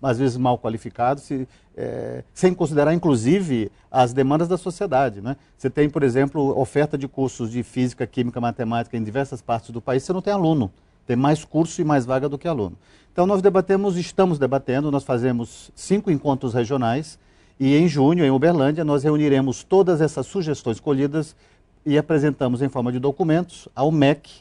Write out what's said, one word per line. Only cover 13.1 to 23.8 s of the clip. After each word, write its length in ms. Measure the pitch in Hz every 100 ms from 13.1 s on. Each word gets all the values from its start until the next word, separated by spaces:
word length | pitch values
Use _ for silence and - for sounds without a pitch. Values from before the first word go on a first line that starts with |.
Então, 140 | - 185
nós 160 | 202
debatemos, 560 | 196 185 185 196 202 175
estamos 420 | 170 - 190 147
debatendo, 500 | 131 135 135 127 151
nós 140 | 131
fazemos 640 | - 123 127 120 117 - - -
cinco 340 | - 202 208
encontros 440 | 147 147 135 131
regionais 640 | 120 113 139 117 127 156 - _ _ _ -
e, 160 | 135 143
em 140 | 175
junho, 340 | 147 135 175
em 80 | 143
Uberlândia, 540 | 135 160 170 135 156 156
nós 180 | 143
reuniremos 640 | 147 151 151 135 135 117 -
todas 340 | 190 185 160
essas 260 | 151 143 127
sugestões 540 | 196 156 139 - 110
colhidas 560 | - 135 143 156 151 - _ _ _ _ 151
e 120 | 147
apresentamos 640 | 147 156 151 135 127 123
em 80 | 135
forma 200 | 135 120
de 100 | 123
documentos 680 | 139 139 170 160 175 - -
ao 160 | -